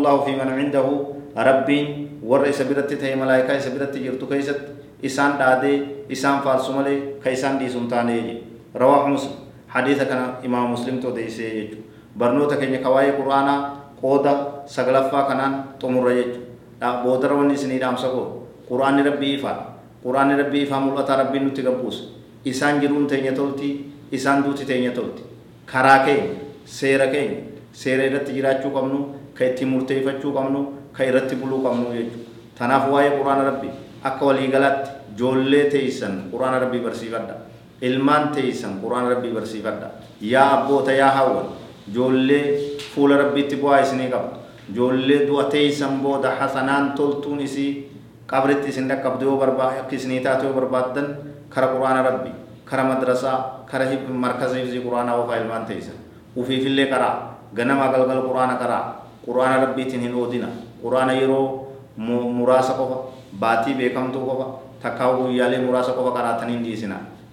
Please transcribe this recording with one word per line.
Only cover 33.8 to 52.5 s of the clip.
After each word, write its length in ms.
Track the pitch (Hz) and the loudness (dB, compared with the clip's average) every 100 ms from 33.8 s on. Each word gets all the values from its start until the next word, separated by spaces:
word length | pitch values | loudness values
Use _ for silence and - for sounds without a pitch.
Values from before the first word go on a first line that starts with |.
| - - | -16 -8
akka 220 | 135 - 143 | -6 0 2
waliigalaatti 640 | 131 131 135 139 - - - - 104 | 2 2 2 2 0 -4 -12 -12 -2
ijoollee 540 | 127 131 135 143 139 | 0 2 4 4 4
teessan 580 | 139 127 - 101 95 - | 2 0 -2 -4 -6 -6
Qur'aana 260 | 117 131 127 | -4 0 0
Rabbii 220 | 127 123 | 0 -2
barsiifadha. 540 | 113 - 113 117 - - - - - - | -4 -6 -6 -8 -8 -12 -16 -20 -20 -6
Ilmaan 480 | 127 135 139 151 147 | -2 0 2 2 2
teessan 480 | 143 127 110 104 98 | 0 -2 -2 -6 -6
Qur'aana 280 | 110 120 123 | -4 -2 0
Rabbii 240 | 123 117 | 0 -2
barsiifadha. 540 | 110 110 110 107 - - - - - | -4 -6 -6 -6 -6 -10 -14 -20 -8
Yaa 280 | 107 131 139 135 | 2 4 6 4
abboota, 300 | 135 139 123 | 4 2 4
yaa 180 | 135 139 | 4 4
hawwan, 340 | 135 127 101 101 - - - 101 | 4 2 0 -4 -10 -18 -18 -6
ijoollee 880 | 113 131 131 131 143 143 143 - - - 143 | -2 2 2 4 4 2 0 -2 -8 -6 2
fuula 220 | 143 143 | 4 6
Rabbiitti 380 | 143 143 143 135 | 4 0 -2 0
bu'aa 180 | 139 139 | 4 4
isinii 280 | 131 127 127 | 4 0 -2
qaba. 200 | 117 - - - - - | -2 -4 -10 -16 -18 -8
Ijoollee 540 | 107 127 131 131 143 143 | 0 2 2 4 4 4
du'a 160 | 143 139 | 2 2
teessan 560 | 147 147 143 139 135 | 2 2 2 -2 0
booda 340 | 139 139 131 127 | 0 0 0 0
hasanaan 540 | 135 135 131 143 139 147 | -2 0 0 2 0 0
toltuun 420 | 143 143 143 143 | 0 0 -4 -4
isii 480 | 135 135 139 139 - - - - - | -4 -4 -4 -4 -10 -18 -20 -20 -4
qabritti 420 | 135 135 143 139 | 2 4 2 0
isin 180 | 127 131 | -2 -2
dhaqqabdu 360 | 135 131 123 135 | 0 -2 0 0
yoo 120 | 135 | 2
barbaa-, 420 | 131 127 131 135 | 2 2 0 -2
akka 140 | 127 127 | -6 -6
isinii 240 | 127 127 | -4 -2
taatu 240 | 135 131 135 | 0 0 0
yoo 80 | |
barbaaddan, 540 | 170 131 127 127 143 143 139 - - - | 0 0 0 -2 -2 -6 -8 -12 -16 -8
kara 180 | 135 127 | 0 0
Qur'aana 340 | 127 131 131 | 2 2 2
Rabbii, 300 | 131 - - - - | 2 -2 -6 -12 -16